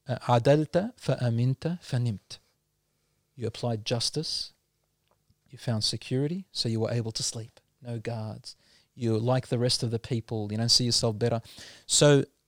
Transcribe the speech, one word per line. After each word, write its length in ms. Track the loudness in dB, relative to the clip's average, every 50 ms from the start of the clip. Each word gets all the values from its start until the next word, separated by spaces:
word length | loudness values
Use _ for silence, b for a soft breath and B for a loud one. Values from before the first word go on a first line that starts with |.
| _
uh, 80 | -6 -6 -2 2
adalta, 680 | 4 4 4 6 6 6 6 4 2 0 0 0 -2 -6
fa 200 | -6 -4 -2 -2 0
aminta, 580 | 0 0 2 2 2 2 0 0 -2 -4 -4 -6 -6
fa 140 | -4 -2
nimt." 420 | -2 0 -2 -4 -6 _ -16 -20 -20 _ _ _ _ _ _ _ _ _ _ _ _ _ _ _ _ _ _ _
You 100 | -6 -6
applied 380 | -6 -4 -4 -4 -2 -2 -2 -4
justice, 680 | -4 -4 -2 -2 -4 -4 -4 -4 -4 -6 -6 -8 -8 _ _ _ _ _ _ _ _ _ _ _ _ _ _ _ _ _ _ _ _
you 80 | -18 -8
found 240 | -4 -2 -2 0 0
security, 600 | -2 -4 -4 -6 -2 -2 0 0 -2 -4 -6 -10 _
so 160 | -6 -4 -2
you 120 | -2 0 0
were 120 | 0 0
able 200 | -2 -2 -2 -4
to 100 | -4 -4 -4
sleep. 360 | -6 -6 -8 -12 -14 -18 -20 _ _ _ _
No 180 | -12 -10 -8 -8
guards. 560 | -6 -6 -6 -6 -6 -8 -10 -12 -14 -18 -20 b b b b b b b b
You're 240 | -4 0 0 2 2
like 280 | 2 2 2 2 0 0
the 100 | 0 0
rest 240 | 2 2 0 0 -2
of 80 | -2
the 80 | -4 -4
people. 480 | -4 -4 -4 -4 -4 -4 -6 -4 -4 -4
You 60 | -2
don't 120 | 0 2 2
see 140 | 4 4 2
yourself 320 | 2 0 2 0 0 0 0
better. 220 | 0 0 0 -2 -6 B B B B B B B B
So, 400 | B 4 6 8 8 8 8 6 2 _ _ _